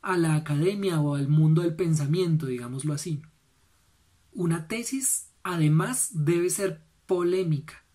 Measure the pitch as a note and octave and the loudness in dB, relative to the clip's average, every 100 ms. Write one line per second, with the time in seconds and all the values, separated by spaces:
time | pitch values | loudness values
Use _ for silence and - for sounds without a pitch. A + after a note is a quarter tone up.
0 | - F3+ E3 D3+ D3+ D3 E3+ G#3 G3 E3 | -2 0 2 2 0 0 0 0 -2 0
1 | D3 C#3+ C#3 D3+ D#3 D#3+ F3 D#3+ F3 D#3 | 0 0 2 4 6 4 2 -2 0 0
2 | C#3+ E3+ F3+ D#3 C3+ B2 A#2+ C3 D3+ D3 | 0 0 2 0 -2 -6 -6 -6 -4 -6
3 | F3+ D3+ - _ _ _ _ _ _ _ | -6 -8 -10 _ _ _ _ _ _ _
4 | _ _ _ B3 E3+ E3 D#3+ A3 A#3 C4+ | _ _ _ -4 -2 -2 -4 -8 -6 -4
5 | C4 - - _ F#3+ F3 D3+ D#3 G3 B3 | -2 -4 -8 _ -8 0 4 4 2 -4
6 | - F3+ D3 E3+ F3+ F3+ G3 D#3+ _ _ | -4 -2 0 2 0 -2 -4 -6 _ _
7 | _ F3+ F3 F#3 F3 D3 - - _ | _ 0 2 0 0 -2 -4 -20 _